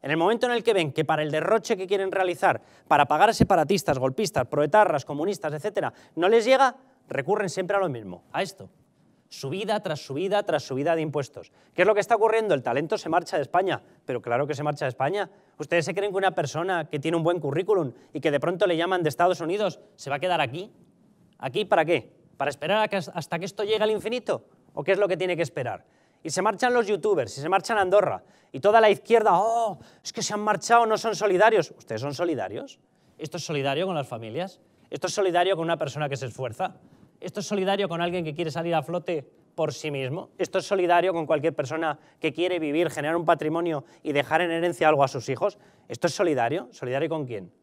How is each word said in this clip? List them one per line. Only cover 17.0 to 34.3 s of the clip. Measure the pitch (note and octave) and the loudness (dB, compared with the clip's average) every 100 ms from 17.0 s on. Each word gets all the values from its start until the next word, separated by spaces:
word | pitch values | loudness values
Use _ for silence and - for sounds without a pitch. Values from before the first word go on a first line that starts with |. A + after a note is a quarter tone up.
| C#3+ E3+ | -2 0
un | |
buen | D#3+ F3 | 0 0
currículum | D3+ C#3 F#3+ G3+ D3 - - | -2 -4 0 0 0 -6 -14
y | D3+ | -4
que | D#3 | -2
de | C#3+ | 0
pronto | D3+ F3+ G3+ | -2 0 0
le | E3 | 0
llaman | E3+ F#3 | 0 0
de | E3 | 0
Estados | - F3 F3 | 2 2 2
Unidos | D#3+ G3 G#3 - - _ | -2 -2 -2 -6 -20 _
se | - | -8
va | C#3 | -4
a | |
quedar | F#3 E3+ | -2 0
aquí? | C#3+ C#3+ G3+ _ _ _ _ _ _ _ | -2 -4 -12 _ _ _ _ _ _ _
¿Aquí | C3 C#3 G3+ | -6 -4 2
para | F#3+ | 2
qué? | D#3 E3 - _ _ _ | 4 0 -2 _ _ _
¿Para | C#3 | -4
esperar | C#3 D#3 G#3 | -4 -2 0
a | G#3+ | 0
que | G3 | -2
has-, | E3+ | -6
hasta | F3+ D3 E3+ | -10 -8 -8
que | |
esto | F#3 - | -8 -6
llegue | G#3 A3 | -2 0
al | G#3+ | 0
infinito? | G#3+ - B3 - D#3 - _ _ | 0 -4 -6 -4 -6 -6 _ _
¿O | - | -10
qué | C#3+ | 0
es | F#3+ | 2
lo | G3+ | 2
que | F3+ | 0
tiene | F3+ F3 | -2 -2
que | |
esperar? | E3 - A#2+ F#2+ _ _ _ _ | -2 -4 -8 -8 _ _ _ _
Y | D#3+ | -8
se | D3+ | -2
marchan | G3 G#3 B3 | -2 0 0
los | B3 G#3 | 2 2
youtubers, | G#3 G#3+ F#3+ A2+ - | 0 2 0 0 -4
y | |
se | D3 | 0
marchan | F#3+ - A3 | 0 2 0
a | |
Andorra, | F#3 G3 F3+ F#2+ - _ _ | 4 4 4 -2 -10 _ _
y | C3+ | 0
toda | F#3 A3 | 6 8
la | A3 | 8
izquierda, | G3 - A3+ G#3+ F3 | 4 4 4 6 4
"Oh, | G#3+ A#3 A3+ E3+ - _ | 4 0 -2 -4 -14 _
es | - | -12
que | - | -8
se | - | -6
han | G#3 | -4
marchado, | G#3+ G#3 - A#3 | 0 -2 4 4
no | A3+ G#3+ | 6 2
son | A#3+ F#3 | 0 0
solidarios". | G#3 F3+ G#3+ A3 D#3 - | 2 6 6 6 0 -6
¿Ustedes | - A2 | -10 -8
son | C3+ | -6
solidarios? | D3 F3 C#3+ F#2+ G#2+ C#4 - _ _ _ _ | -4 -2 -2 -4 -8 -12 -18 _ _ _ _
¿Esto | D3+ F3 | -12 -10
es | |
solidario | - D3 C3+ C#3 F#3+ | -6 -4 -2 -2 -2
con | |
las | E3+ C3+ | -4 -6
familias? | A#2 A#2 | -10 -10